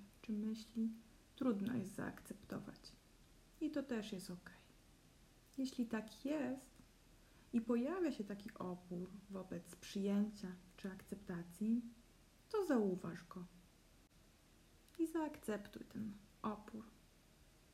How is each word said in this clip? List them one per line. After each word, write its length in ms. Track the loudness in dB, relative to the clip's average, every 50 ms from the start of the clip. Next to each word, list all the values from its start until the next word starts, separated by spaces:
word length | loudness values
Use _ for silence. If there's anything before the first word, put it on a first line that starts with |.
| -6 -10 -16 -10
czy 100 | -4 -2 0
myśli 600 | 0 0 0 -2 -2 -6 -4 0 2 2 2 0 -2 -8 -16 -20 -20 -20 -20 -4
trudno 380 | 2 4 4 4 4 2 2 2
jest 220 | 0 0 -2 -2
zaakceptować. 960 | -4 -4 -4 -4 -6 -10 -12 -12 -12 -8 -6 -6 -6 -6 -8 -12 -14 -16 -18 -18 -20 -20 -20 -20 -20 -20 -20 -20 -20 -20 -20 -4 -2
I 100 | 0 0
to 120 | 2 0 0
też 280 | 2 0 0 0 -2
jest 200 | -4 -4 -4 -6
okej. 260 | -8 -8 -10 -14 -16 -18 -20 -20 -20 -20 -20 -20 -20 -20 -20 -20 -20 -20 -20 -20 -20 -20 -20 -8 -2 0
Jeśli 280 | 0 0 2 0 2
tak 400 | 2 2 0 -2 -4 -8 -4 0
jest 580 | 2 2 2 2 2 0 -2 -6 -12 -18 -20 -20 -20 -20 -20 -20 -20 -20 -20 -20 -20 -20 -20 -8 2 2
i 80 | 4
pojawia 500 | 6 6 6 6 6 4 4 4 4 4
się 120 | 4 2 -2
taki 300 | -4 -4 -6 -8 -10 -8
opór 560 | -6 -4 -4 -4 -4 -6 -6 -4 -4 -4 -4 -8 -12 -12 -10
wobec 460 | -8 -8 -6 -4 -6 -6 -6 -8 -12
przyjęcia 800 | -14 -12 -4 -2 2 4 4 6 6 4 4 0 -4 -6 -8 -8 -10 -14 -18 -12 -8
czy 140 | -8 -8
akceptacji, 880 | -6 -8 -8 -8 -8 -8 -6 -6 -4 -4 -6 -8 -4 0 4 4 4 4 2 -2 -8 -16 -20 -20 -20 -20 -20 -20 -20 -20 -6 0
to 160 | 2 4 6
zauważ 580 | 8 8 8 8 6 4 2 0 -4 -6 -6 -10
go. 220 | -10 -10 -10 -10 -12 -14 -18 -20 -20 -20 -20 -20 -20 -20 -20 -20 -20 -20 -20 -20 -20 -20 -20 -20 -20 -20 -20 -20 -20 -20 -20 -20 -12 -2 0
I 80 | 0 2
zaakceptuj 800 | 2 2 0 0 -2 -4 -2 -2 -2 -2 -4 -8 -10 -12 -12
ten 280 | -8 -6 -4 -4 -4 -6 -8 -12 -18 -12 -4
opór 440 | -2 -2 -2 -2 -6 -10 -10 -10 -10 -12 -16 -20 -20 -20 -20 -20 -20 -20 -20 -20 -20 -20 -20 -20 -20 -20